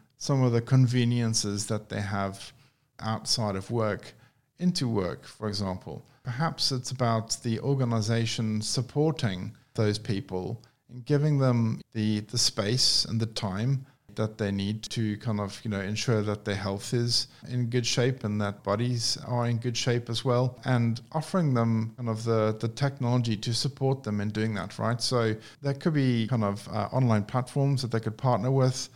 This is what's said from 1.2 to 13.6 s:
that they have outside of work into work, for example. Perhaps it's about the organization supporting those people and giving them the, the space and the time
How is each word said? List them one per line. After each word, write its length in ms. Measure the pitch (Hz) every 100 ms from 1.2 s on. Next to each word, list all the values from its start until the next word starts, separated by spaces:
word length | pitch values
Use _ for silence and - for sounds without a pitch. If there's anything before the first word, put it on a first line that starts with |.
| 113 113 104 101 -
that 220 | 107 -
they 120 | 104
have 520 | 101 101 98 98 - - _ _ _ -
outside 560 | 110 110 - - 107 95
of 140 | -
work 440 | 120 107 95 - - _ _ _ -
into 280 | 180 180 127
work, 360 | 107 87 -
for 240 | - - 107
example. 580 | 101 95 92 85 - - _
Perhaps 500 | 127 120 165 143 -
it's 180 | 131 -
about 460 | 127 120 113 107 -
the 180 | 120 113
organization 1000 | 139 135 120 113 104 117 113 - 110 107
supporting 920 | 110 - 117 143 156 151 110 92 101 - _
those 240 | - 107 104
people 640 | - 98 - 92 90 117 - _ _
and 140 | 127
giving 340 | 120 147 151 143
them 420 | 131 117 113 - -
the, 280 | 113 107 107
the 180 | 107 117
space 640 | - - 101 127 - - -
and 140 | 113
the 60 | 110
time 580 | - 104 95